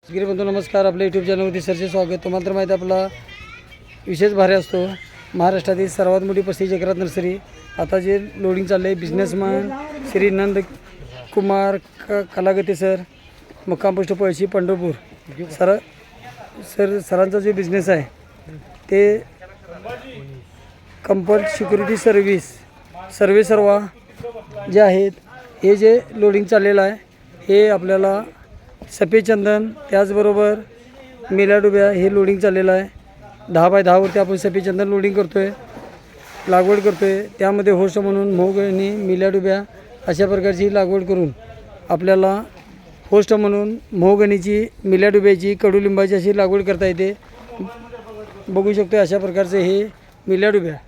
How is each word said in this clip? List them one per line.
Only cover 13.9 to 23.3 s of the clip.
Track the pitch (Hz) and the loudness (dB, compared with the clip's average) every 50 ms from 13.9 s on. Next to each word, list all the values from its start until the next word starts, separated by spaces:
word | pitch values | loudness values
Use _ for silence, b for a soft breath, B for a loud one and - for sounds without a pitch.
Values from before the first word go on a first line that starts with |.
| 185 | -2
पोस्ट | 190 190 160 | -2 -4 -4
पळशी, | 196 175 202 190 170 143 190 | -4 -2 -2 -2 -2 -2 -4
पंढरपूर. | 190 - 196 180 180 196 175 175 170 143 - - - - - _ 170 135 139 175 160 | -2 -2 -2 -2 -2 -2 -2 -4 -6 -6 -8 -14 -20 -20 -20 _ -20 -16 -16 -16 -16
सर, | 156 139 180 185 202 226 - - - - - - - - - - - - - - - - 202 - | -4 -2 2 2 2 0 -2 -14 -20 -20 -20 -20 -20 -20 -20 -20 -20 -20 -20 -20 -20 -20 -20 -12
सर, | - - 202 196 202 202 | -4 -2 -2 -2 -2 -6
सरांचा | 180 - 185 180 190 190 190 208 | -4 -2 0 0 0 0 0 -2
जो | 196 214 | -2 0
बिझनेस | 208 185 190 165 185 196 170 185 | -2 -2 -4 -2 -2 -2 0 0
आहे | 185 156 139 - - - - - - - - 156 156 151 - - - - - - | 0 0 -2 -8 -14 -20 -20 -20 -20 -20 -20 -20 -20 -20 -20 -20 -20 -20 -6 0
ते | 190 196 202 208 208 220 - - - _ - - - - - - 170 175 190 226 247 247 254 269 247 - 139 135 135 131 123 - - - - - - - - - - - - | 2 4 4 4 2 0 -4 -14 -20 _ -20 -20 -20 -20 -20 -20 -20 -18 -14 -14 -14 -14 -16 -18 -18 -18 -18 -18 -20 -20 -20 -20 -20 -20 -20 -20 -20 -20 -20 -20 -20 -16 -4
कंपल्ट | - 196 196 175 185 208 208 208 - | -2 -2 -2 2 2 2 2 2 -2
सिक्युरिटी | - - 214 180 208 202 202 - 226 | -6 -6 -2 0 0 0 0 -2 -4
सर्व्हिस, | 208 - 226 208 202 196 196 196 175 - - - - - - _ - - - - 175 - - - - | 0 2 4 4 4 2 2 0 -2 -2 -10 -20 -20 -20 -20 _ -20 -20 -20 -20 -20 -20 -18 -4 -2
सर्व्हे | 208 190 | 0 4